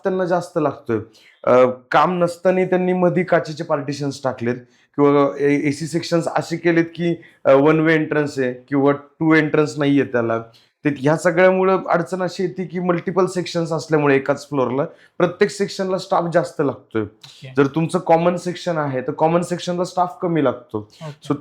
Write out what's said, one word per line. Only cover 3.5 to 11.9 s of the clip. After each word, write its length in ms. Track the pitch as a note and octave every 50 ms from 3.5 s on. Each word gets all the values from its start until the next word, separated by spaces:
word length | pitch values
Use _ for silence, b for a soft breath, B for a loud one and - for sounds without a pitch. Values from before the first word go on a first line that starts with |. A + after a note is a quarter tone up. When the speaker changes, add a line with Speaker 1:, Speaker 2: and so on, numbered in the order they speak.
| D#3 C#3 E3
Speaker 1:
पार्टिशन्स 600 | - D#3 C#3+ C#3 C#3 C#3+ C3+ D3 C#3 C3 - -
टाकलेत 340 | C3 A#2+ - A#2 A#2+ B2+ B2+ b b b b b b _
किंवा 420 | - C#3+ C#3+ C#3+ C#3+ C#3 C#3 - -
ए-, 220 | C#3+ C#3+ D3 C#3+ D3
एसी 220 | D3 C#3 - E3
सेक्शन्स 420 | C#3+ D3+ E3+ - - E3+ E3+ D3 -
असे 300 | - D3+ D3 - E3 D#3+
केलेत 280 | - F3 E3+ E3 E3 E3 -
की, 200 | D#3+ F3 E3+ E3 B B B B B -
अ, 60 | C3+
वन 280 | C3+ C#3 C#3+ D#3 D#3 D#3+
वे 140 | D#3 E3 D#3+
एंट्रन्स 460 | D#3 D3+ - D3 D3+ D3 C#3+ - C3+
आहे 140 | C3 B2 B2+
किंवा 380 | B2 - _ C#3+ C#3 C3+ C#3+
टू 420 | C#3 C#3 - - _ - D#3+ D#3 D#3+
एंट्रन्स 460 | D#3 D3+ D3 C#3+ D3+ D3+ C#3 B2 D3
नाहीये 240 | C#3+ C#3+ C#3+ C#3 B2+
त्याला. 380 | G#2+ - A#2+ A2+ A#2 A2+ A2+ A#2 - b b b b b _ -
ते 40 | D3 C#3+ -
ह्या 200 | B2 D3 D#3+ D#3
सगळ्यामुळं 640 | - F3+ E3 E3+ F#3 F#3 F#3 F#3 F#3+ F#3+ F#3+ F3+ -
अडचण 320 | -